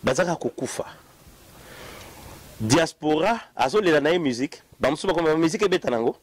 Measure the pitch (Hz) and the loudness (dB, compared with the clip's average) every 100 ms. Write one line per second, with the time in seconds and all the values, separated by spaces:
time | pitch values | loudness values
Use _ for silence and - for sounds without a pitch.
0 | 123 131 180 170 123 - 131 - - - | 0 0 0 0 -4 -6 -8 -8 -10 -12
1 | - - - - - - - - - - | -20 -20 -20 -20 -20 -20 -20 -20 -18 -18
2 | - - - - - - 110 143 165 - | -20 -20 -20 -20 -20 -8 2 4 2 -2
3 | 151 151 180 226 - - 131 214 190 151 | 0 2 2 0 -4 -2 0 2 4 4
4 | 143 175 151 117 139 - _ _ 127 151 | 4 2 0 -2 -4 -8 _ _ -2 0
5 | - 165 165 156 165 170 202 180 - 120 | 0 0 2 2 2 2 0 0 0 0
6 | 117 - | 0 -4